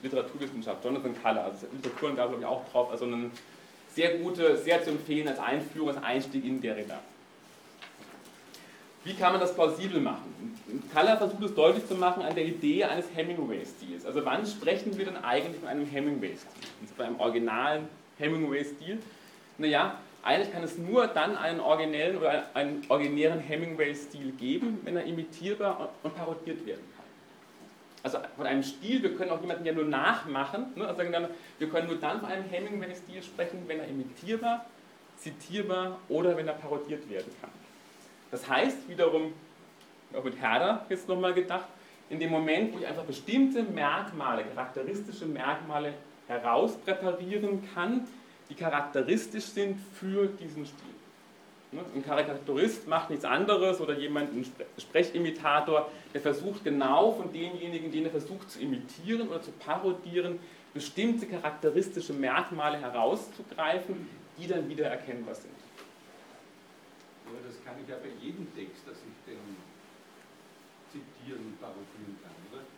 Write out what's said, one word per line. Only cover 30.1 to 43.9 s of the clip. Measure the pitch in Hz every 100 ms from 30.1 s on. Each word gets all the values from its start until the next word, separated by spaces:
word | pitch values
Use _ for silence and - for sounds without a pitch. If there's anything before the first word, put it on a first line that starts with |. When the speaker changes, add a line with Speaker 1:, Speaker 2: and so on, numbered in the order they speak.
| 233 160 135 139 202 254 -
Speaker 1:
ne? | 202
Also | 175 175 170 170 - - -
wir | 156
können | 170 165
nur | 165
dann | 147 220
von | 196
einem | 190 190
Hemingway-Stil | 175 208 208 180 180 - 180
sprechen, | - - 170 185 175
wenn | 156
er | 139
imitierbar, | 135 131 - 170 220 233 233 233 - - - - -
zitierbar | 165 143 - 196 190 185 185 185 -
oder | 151 180 165
wenn | 156
er |
parodiert | 151 151 147 143 151 104
werden | 98 117 -
kann. | - - - - - - - - -
Das | - -
heißt | - 269 - -
wiederum, | 175 170 160 156 - - - - - - - - -
auch |
mit | 127 117
Herder | 120 117 180 220 -
jetzt | 185 -
nochmal | 180 180
gedacht, | 180 180 180 - - - - -
in | 160
dem | 165
Moment, | 160 156 160 220
wo | -
ich | -
einfach | 156
bestimmte | 160 131 - 240 269 240
Merkmale, | 214 170 143